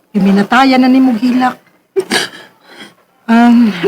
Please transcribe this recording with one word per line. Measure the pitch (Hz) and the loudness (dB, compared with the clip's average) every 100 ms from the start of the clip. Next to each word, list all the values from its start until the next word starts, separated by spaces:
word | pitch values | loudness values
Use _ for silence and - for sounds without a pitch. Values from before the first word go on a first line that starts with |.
| _ | _
Iminatayan | 208 196 196 202 240 269 254 | -4 0 0 0 0 2 2
na | 254 | 2
nimong | 262 262 220 | 2 0 0
hilak. | 254 247 254 - _ _ _ 381 - - - - - _ _ - - _ _ _ | -2 -2 -4 -6 _ _ _ -8 -6 -6 -8 -14 -20 _ _ -20 -20 _ _ _
Ang | - 226 240 240 226 180 | -2 2 2 2 0 -2